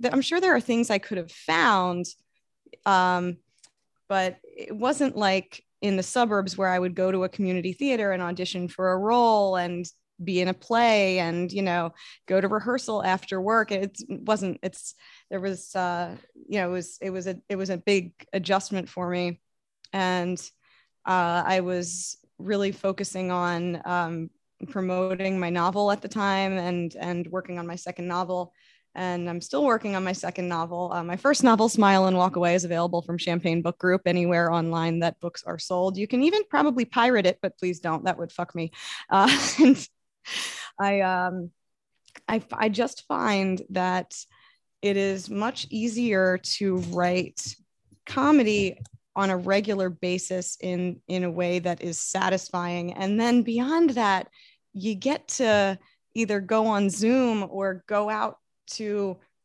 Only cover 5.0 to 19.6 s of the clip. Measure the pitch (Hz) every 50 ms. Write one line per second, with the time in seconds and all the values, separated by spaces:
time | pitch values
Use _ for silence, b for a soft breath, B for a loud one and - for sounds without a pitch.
5 | 285 262 - - 208 190 190 190 180 _ - - - _ _ _ - 208 196 185
6 | 185 - - 247 240 220 214 202 196 190 180 190 190 185 180 180 180 185 175 190
7 | 185 190 190 185 185 185 - - 202 185 180 180 165 185 175 - 285 277 254 220
8 | 214 196 190 185 180 175 175 170 180 - - 180 180 170 - - 185 185 185 190
9 | 196 214 233 247 240 233 220 208 202 190 185 180 175 175 175 175 175 165 - _
10 | _ _ _ - 175 180 185 180 180 185 185 - - - 233 233 240 233 220 208
11 | 196 190 185 185 170 170 170 175 180 175 185 202 196 185 175 175 165 165 - B
12 | B B B B B - 185 190 190 196 214 214 202 233 254 262 - - 220 208
13 | - 185 185 202 - - 196 185 185 208 226 226 208 - 202 190 196 196 - -
14 | - - 196 - - 214 214 208 196 185 - - - 190 - - - - - b
15 | b b b b b b 202 190 185 196 190 185 - - - 190 180 175 175 175
16 | 175 170 175 - - _ _ - - - 208 202 185 175 180 180 165 - - -
17 | - 190 185 185 180 190 180 175 - - 208 190 190 185 190 170 - 208 202 190
18 | 180 175 - - - - - 196 170 175 196 196 - - 202 185 - - - 185
19 | 180 175 180 180 180 175 175 - _ _ _ _